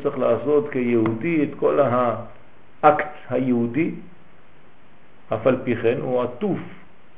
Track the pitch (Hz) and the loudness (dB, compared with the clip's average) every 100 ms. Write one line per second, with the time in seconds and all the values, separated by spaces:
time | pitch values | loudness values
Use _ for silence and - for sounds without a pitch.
0 | 143 135 120 113 123 147 143 127 120 117 | -2 0 2 2 4 2 2 0 2 4
1 | 110 110 170 165 139 - 147 151 135 123 | 4 0 0 2 0 2 2 4 4 4
2 | 123 110 - - - - - - 151 147 | 2 0 -6 -14 -16 -16 -16 4 6 6
3 | - - - 127 131 120 117 131 170 - | 0 -8 -4 0 2 2 2 0 -2 -4
4 | - - - - - - - - - - | -12 -14 -16 -16 -16 -16 -16 -16 -16 -16
5 | - - - 110 131 127 - 113 113 135 | -16 -16 -4 0 2 2 0 0 2 0
6 | 147 123 123 - 208 151 - - - - | 0 0 0 -2 -2 -2 -4 -14 -16 -16
7 | - | -16